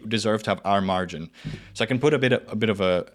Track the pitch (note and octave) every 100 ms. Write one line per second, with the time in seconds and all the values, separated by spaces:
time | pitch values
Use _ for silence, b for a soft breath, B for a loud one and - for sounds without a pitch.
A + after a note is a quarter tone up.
0 | A2 G#2+ G#2+ G#2+ G#2+ F#2 G2 G2 F#2+ F#2
1 | F2+ E2 E2 B B B B - A#2 B2+
2 | D3 C#3+ B2+ A#2+ - G#2+ A2 G2 F#2 F2+
3 | -